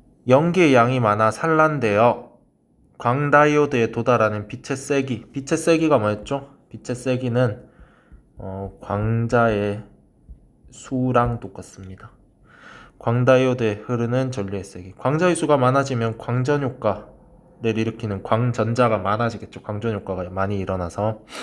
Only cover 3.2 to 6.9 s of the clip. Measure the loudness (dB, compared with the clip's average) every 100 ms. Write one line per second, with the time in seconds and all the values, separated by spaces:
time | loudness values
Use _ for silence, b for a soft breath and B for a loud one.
3.2 | 4 4 6 4 2 2 0 0 2 2
4.2 | 2 0 -8 -12 -8 -8 -2 -2 -2 -6
5.2 | -8 -12 -4 0 2 2 4 2 2 -2
6.2 | -4 -8 -8 _ _ -14 -8